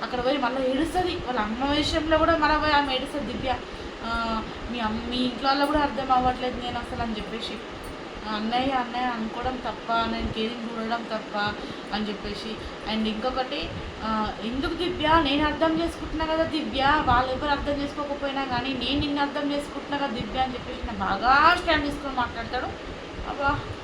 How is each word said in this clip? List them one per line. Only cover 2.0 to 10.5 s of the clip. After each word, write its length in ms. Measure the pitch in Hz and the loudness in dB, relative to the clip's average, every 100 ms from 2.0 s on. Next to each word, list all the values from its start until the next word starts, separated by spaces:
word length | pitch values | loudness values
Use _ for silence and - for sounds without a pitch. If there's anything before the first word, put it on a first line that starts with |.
| 311 311 | 4 4
కూడా 200 | 330 320 | 6 6
మళ్ళీ 220 | 302 302 | 4 4
పోయి 120 | 302 | 6
ఆమె 240 | 285 277 262 | 4 4 0
ఏడుస్తుంది 380 | 277 294 214 | -2 -4 -4
దివ్య. 220 | 214 262 240 - - - - 226 | -4 -2 -2 -4 -10 -10 -8 -4
ఆ, 380 | 233 226 220 220 - - | -2 0 -2 -4 -8 -6
"మీ 80 | 240 | -2
అమ్మ, 300 | 220 220 240 | -2 -2 -2
మీ 80 | 247 | 0
ఇంట్లో 300 | 254 226 269 | 0 2 2
వాళ్ళకు 240 | 277 285 | 4 4
కూడా 80 | 302 | 4
అర్థం 320 | 285 - 262 | 2 0 4
అవ్వట్లేదు 500 | 254 254 254 254 240 | 4 6 2 -2 -2
నేను 180 | 247 240 | -4 -4
అసలు" 220 | 233 240 | -4 -4
అని 160 | 233 214 | -4 -4
చెప్పేసి, 360 | - 220 - - - - - - - - 214 | -4 -6 -6 -8 -10 -10 -10 -10 -10 -10 -6
"అన్నయ్య 420 | 214 220 240 269 | -2 0 2 2
అన్నయ్య 340 | 262 240 240 254 | 0 0 -2 -2
అనుకోవడం 500 | 233 220 240 254 254 | -2 -4 -2 -4 -2
తప్ప, 360 | 233 196 - | -4 -6 0
నేను 420 | 233 226 226 226 | 0 2 0 -2
కేరింగ్ 300 | 220 220 | -2 -2